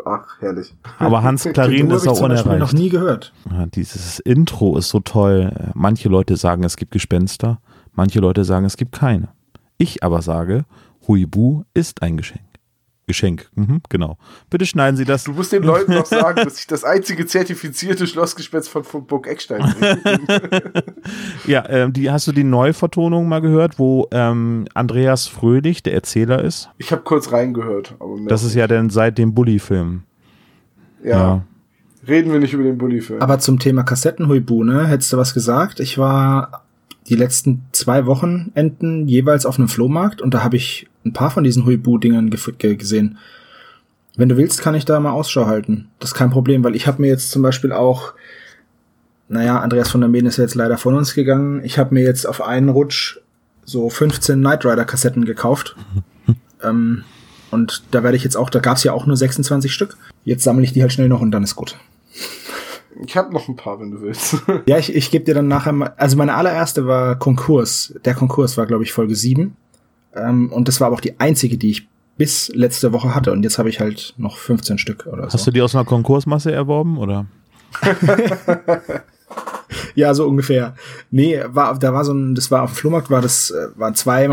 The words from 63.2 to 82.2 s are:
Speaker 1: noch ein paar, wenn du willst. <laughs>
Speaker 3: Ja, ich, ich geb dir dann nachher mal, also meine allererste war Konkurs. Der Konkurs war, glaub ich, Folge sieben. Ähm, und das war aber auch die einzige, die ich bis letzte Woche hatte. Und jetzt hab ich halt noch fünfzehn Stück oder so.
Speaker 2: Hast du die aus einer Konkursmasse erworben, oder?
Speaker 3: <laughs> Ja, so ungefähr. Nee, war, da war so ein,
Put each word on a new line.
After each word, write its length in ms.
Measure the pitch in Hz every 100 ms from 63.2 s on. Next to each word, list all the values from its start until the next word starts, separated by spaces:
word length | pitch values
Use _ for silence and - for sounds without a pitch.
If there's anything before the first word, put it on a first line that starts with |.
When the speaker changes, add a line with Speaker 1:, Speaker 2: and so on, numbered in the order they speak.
| 190
Speaker 1:
noch 160 | 160 -
ein 80 | 123
paar, 240 | 104 101
wenn 100 | 104
du 100 | 101
willst. 360 | 104 107 - 156 -
<laughs> 140 | 190 -
Speaker 3:
Ja, 120 | 151
ich, 180 | - 151
ich 160 | -
geb 140 | 160 160
dir 80 |
dann 160 | 147 143
nachher 240 | 139 151
mal, 200 | 143 - -
also 180 | 139 135
meine 200 | 147 139
allererste 520 | 180 165 165 151 127
war 320 | 127 127 127
Konkurs. 760 | 139 127 - 143 113 - - - 127
Der 80 |
Konkurs 420 | 127 131 139 165 -
war, 100 | 110
glaub 160 | 113
ich, 120 | 113
Folge 200 | - 110
sieben. 440 | 107 120 135 190 - _ _ _ _ _ -
Ähm, 380 | 117 123 123
und 160 | 123 127
das 100 | -
war 80 | 123
aber 80 | 120
auch 60 |
die 180 | - -
einzige, 380 | 143 147 120 117
die 140 | 107
ich 180 | 104 - _ _ -
bis 300 | 151 - - 120
letzte 380 | 123 - 123
Woche 200 | 117 127
hatte. 200 | 139 127
Und 100 | 98
jetzt 140 | 107 -
hab 80 | 113
ich 160 | 113
halt 320 | 107 107 - 123
noch 220 | 107 -
fünfzehn 400 | - 117 - 101
Stück 280 | - 107 165
oder 240 | 127 139
so. 40 |
Speaker 2:
Hast 120 | 117 -
du 60 |
die 100 | 123
aus 140 | 123 131
einer 80 |
Konkursmasse 720 | 120 120 117 139 147 147 156
erworben, 440 | 139 139 147 165 156
oder? 280 | 101 101 101 - _ _ _ -
Speaker 3:
<laughs> 1040 | 196 185 175 202 233 185 - 175 - 165 - 147 - _ _ - - - - - - -
Ja, 180 | 147
so 140 | 143 147
ungefähr. 480 | 139 135 127 120 131 - - -
Nee, 300 | 131 156 147 120
war, 300 | 127 131 135
da 160 | 135
war 100 | 131
so 100 | 143
ein, 220 | 139